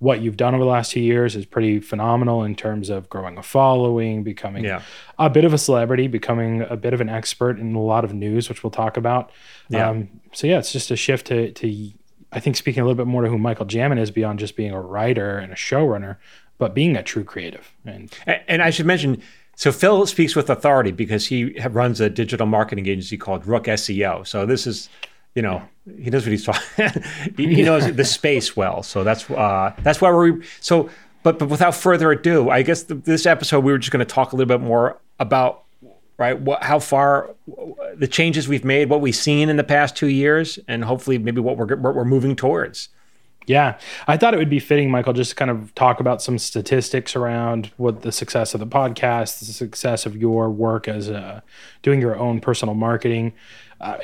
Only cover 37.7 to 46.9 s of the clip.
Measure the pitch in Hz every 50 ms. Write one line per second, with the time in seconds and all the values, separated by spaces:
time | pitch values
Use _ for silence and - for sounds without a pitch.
37.7 | 160 - - - - 151 143 127 - - 165 165 156 156 139 127 143 131 117 131
38.7 | 135 143 147 127 147 147 143 131 113 - - 151 147 147 151 156 151 147 147 -
39.7 | 143 147 147 139 - - 156 143 139 135 139 147 151 160 165 160 - - - -
40.7 | 117 117 117 113 127 127 - 139 131 120 107 120 117 123 113 123 117 107 117 101
41.7 | 135 - 127 131 139 131 120 123 135 131 120 135 135 - - 131 151 156 143 -
42.7 | - - - - _ _ _ _ _ _ _ _ _ - - - 131 143 147 131
43.7 | - - - - - - - - 151 160 226 233 220 170 156 147 147 143 - -
44.7 | 147 147 143 135 127 123 120 135 120 120 123 - - - 135 127 120 110 107 107
45.7 | - - 131 127 120 - 127 123 120 110 - - 123 113 - - - 113 98 -
46.7 | 135 131 120 -